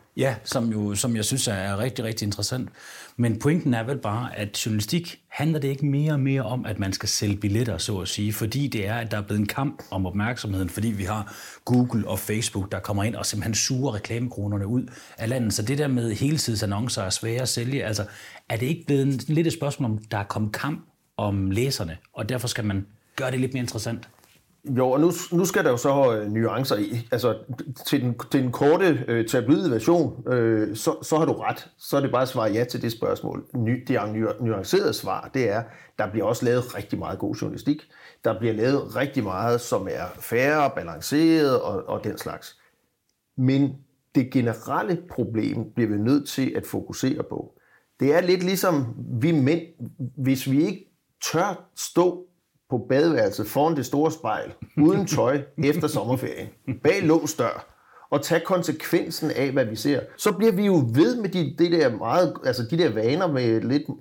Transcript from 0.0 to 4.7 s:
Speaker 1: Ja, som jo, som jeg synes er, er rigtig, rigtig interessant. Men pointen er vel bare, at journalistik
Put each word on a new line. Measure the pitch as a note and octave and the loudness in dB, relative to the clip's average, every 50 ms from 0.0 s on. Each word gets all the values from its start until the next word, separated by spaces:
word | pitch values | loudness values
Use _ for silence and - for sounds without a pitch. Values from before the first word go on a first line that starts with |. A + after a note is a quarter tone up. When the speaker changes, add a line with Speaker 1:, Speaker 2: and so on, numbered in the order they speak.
| _ _ - - | _ _ -4 -2
Speaker 1:
Ja, | B2+ C3+ A#2+ G2+ - | 0 0 0 -2 -6
som | - - C3+ A#2 | -4 -2 0 0
jo, | A#2 A2 G#2+ G#2 G#2 G2+ | 0 0 0 0 -2 -2
som | F#2+ - B2+ A#2 | -2 0 0 0
jeg | A2+ G#2+ | 0 0
synes | - C3 C3+ - - | 0 0 0 0 0
er, | G#2+ | -2
er | F#2+ F#2 G2 G2+ G2 | -2 -2 -2 -2 -2
rigtig, | A2+ C3 G#2 - A2+ | -2 -4 -4 -4 -4
rigtig | A2 A2 - - | -4 -4 -4 -4
interessant. | G#2 G2+ - G#2+ - B2+ B2+ A#2 - - - - - - - - - - - | -4 -4 -4 -4 -4 -4 -4 -6 -8 -10 -18 -20 -20 -18 -18 -20 -10 -2 0
Men | A#2 A#2+ A2 G#2+ | 2 2 2 2
pointen | - C#3+ D#3+ F3+ - C#3+ B2 | 2 2 2 2 2 2 0
er | A2+ A2+ | 0 0
vel | A2+ C#3 A2+ | -4 -4 -4
bare, | - G#2+ G#2 A2+ B2 - - - | -4 -4 -4 -4 -4 -6 -6 -6
at | G#2+ G2+ - - - | -8 -6 -6 -6 -4
journalistik | A#2 | -2